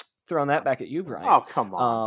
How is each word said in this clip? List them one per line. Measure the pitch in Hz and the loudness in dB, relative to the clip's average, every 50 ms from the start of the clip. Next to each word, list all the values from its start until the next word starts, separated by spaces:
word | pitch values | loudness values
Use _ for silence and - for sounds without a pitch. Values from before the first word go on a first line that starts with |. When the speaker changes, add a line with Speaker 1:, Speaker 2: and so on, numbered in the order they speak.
| - _ _ _ _ | -20 _ _ _ _
Speaker 1:
Throwing | - 175 156 143 143 | -4 -2 0 2 2
that | 147 156 - | 0 0 2
back | 143 127 - | -2 -2 -2
at | 113 - | -6 -8
you, | 131 170 190 | -8 -8 -6
Brian. | 156 117 78 85 | -8 -10 -6 2
Speaker 2:
Oh, | 220 180 131 | 4 4 4
come | - - - 147 117 98 95 | 4 0 -4 -4 -4 -2 -2
on. | - 127 120 117 113 110 | 0 0 0 0 0 -2